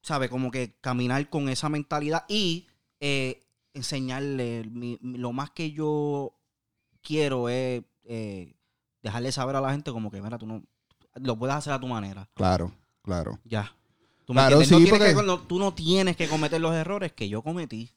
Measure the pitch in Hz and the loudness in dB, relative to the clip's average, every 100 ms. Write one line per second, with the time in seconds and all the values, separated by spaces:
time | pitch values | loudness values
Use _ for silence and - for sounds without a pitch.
0 | - 147 127 127 131 127 120 _ 131 123 | -4 -4 -2 -2 -4 -4 -8 _ -4 -2
1 | 123 135 143 160 139 131 156 151 143 151 | 0 -2 -2 -4 -4 -4 -4 -4 -4 -4
2 | 147 165 - 208 190 165 - _ _ _ | -2 -4 -2 -2 0 -2 -8 _ _ _
3 | 143 139 131 127 _ _ _ 139 123 143 | -4 -2 -4 -8 _ _ _ -12 -8 -6
4 | 131 131 143 135 120 117 110 120 120 117 | -6 -6 -6 -4 -4 -6 -10 -10 -10 -10
5 | 127 123 123 123 143 - 160 151 151 151 | -10 -8 -6 -6 -8 -8 -8 -4 -2 -2
6 | 147 143 135 _ _ _ _ _ _ _ | -2 -4 -8 _ _ _ _ _ _ _
7 | - 151 147 131 123 123 127 127 - _ | -6 -2 0 0 -2 -2 -2 -6 -10 _
8 | - 113 107 95 82 _ _ _ _ _ | -12 -10 -8 -10 -14 _ _ _ _ _
9 | 107 107 127 135 127 139 135 143 147 113 | -8 -6 -6 -4 -4 -2 -2 -4 -6 -8
10 | 107 113 104 117 110 110 - _ _ _ | -8 -8 -10 -10 -10 -12 -14 _ _ _
11 | _ - 131 110 127 143 147 135 127 117 | _ -8 -6 -4 -2 -4 -4 -6 -4 -6
12 | 98 98 98 - 92 92 87 - _ _ | -6 -10 -16 -2 2 2 0 -10 _ _
13 | - 90 78 - 117 110 101 _ _ _ | -6 -4 -4 -8 -8 -6 -6 _ _ _
14 | _ _ - 127 135 143 - 165 175 214 | _ _ 0 4 8 8 10 10 10 10
15 | 208 143 190 180 - 175 196 185 160 185 | 8 6 4 0 -2 0 0 -2 0 2
16 | 190 170 160 156 151 160 165 160 160 202 | 2 0 -2 0 0 0 0 0 -2 -4
17 | 180 - 101 107 143 175 156 110 117 | -6 -6 -6 -4 -4 -6 -6 -10 -14